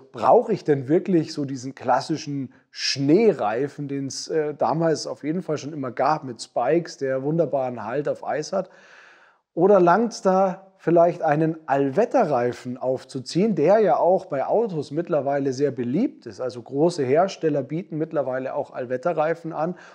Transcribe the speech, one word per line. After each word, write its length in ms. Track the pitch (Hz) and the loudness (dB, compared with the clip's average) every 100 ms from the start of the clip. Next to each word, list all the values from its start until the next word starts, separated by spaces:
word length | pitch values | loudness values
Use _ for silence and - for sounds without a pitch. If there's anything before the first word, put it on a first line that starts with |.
| - | -8
brauche 400 | 120 107 208 247 | 0 4 4 4
ich 140 | 202 - | -2 0
denn 240 | 139 127 | -2 2
wirklich 420 | 175 190 170 - | 0 2 0 0
so 140 | - 135 | -4 -6
diesen 280 | 135 131 | -8 -12
klassischen 800 | - 139 127 135 151 147 143 127 _ _ | -8 -2 0 0 -6 -6 -8 -8 _ _
Schneereifen, 1160 | - - 135 139 175 226 143 104 113 143 - 143 | -8 -6 -2 4 4 4 2 0 -2 -4 -6 -8
den's, 400 | 139 135 - - | -6 -8 -8 -6
äh, 260 | 160 151 | -4 -4
damals 540 | 143 113 147 165 147 - | -2 0 2 2 0 -4
auf 160 | 127 | -8
jeden 180 | 139 175 | -6 -4
Fall 160 | 165 147 | -4 -6
schon 140 | 135 | -6
immer 200 | 156 131 | -8 -6
gab 340 | 110 135 156 131 | 0 0 0 -4
mit 160 | 113 | -12
Spikes, 560 | - - 123 165 160 - | -8 -4 0 0 -2 -6
der 260 | 135 131 | -4 -4
wunderbaren 600 | 139 165 151 139 127 120 107 | -2 0 0 0 -2 -6 -6
Halt 240 | 135 147 | -4 -4
auf 160 | 127 95 | -6 -4
Eis 260 | 131 151 | -6 -4
hat? 180 | 190 - - - - - - _ _ _ | -6 -6 -12 -20 -20 -20 -20 _ _ _
Oder 260 | - 190 202 | 2 6 8
langt's 420 | 175 190 233 - | 8 6 2 0
da 460 | 196 190 190 180 - _ | 2 4 2 0 -12 _
vielleicht 440 | - 170 175 170 | 2 6 6 4
einen 360 | 160 147 160 160 - | 0 2 2 -2 -2
Allwetterreifen 1120 | 139 139 139 240 277 180 127 123 113 127 123 | 0 2 2 2 2 2 2 0 -2 -8 -6
aufzuziehen, 800 | 127 127 - 135 123 160 220 170 | -4 -4 -6 -12 -4 0 0 2
der 240 | 147 214 | 4 4
ja 180 | 196 143 | 4 4
auch 280 | 156 185 185 | 4 2 0
bei 200 | 139 127 | -6 -2
Autos 460 | 175 233 160 131 | 0 0 -4 -6
mittlerweile 600 | 147 175 156 135 143 139 | -6 -2 -2 0 -2 -2
sehr 180 | 127 143 | 0 -2
beliebt 540 | 123 120 151 294 - 120 | -2 -2 -2 -2 -4 -16
ist? 160 | 104 | -10
Also 200 | 127 117 | -8 -8
große 420 | - 135 170 170 | -8 0 0 0
Hersteller 600 | 127 147 190 - 160 143 | 2 2 2 0 -2 -2
bieten 340 | 123 156 - 156 | -4 -8 -8 -6
mittlerweile 560 | 160 156 131 127 131 139 | -4 -4 -4 -4 -6 -6
auch 160 | 135 | -8
Allwetterreifen 800 | - 120 127 175 156 156 160 160 | -8 -6 -4 -2 0 -2 -2 -6
an 220 | 151 165 180 - | -6 -6 -6 -14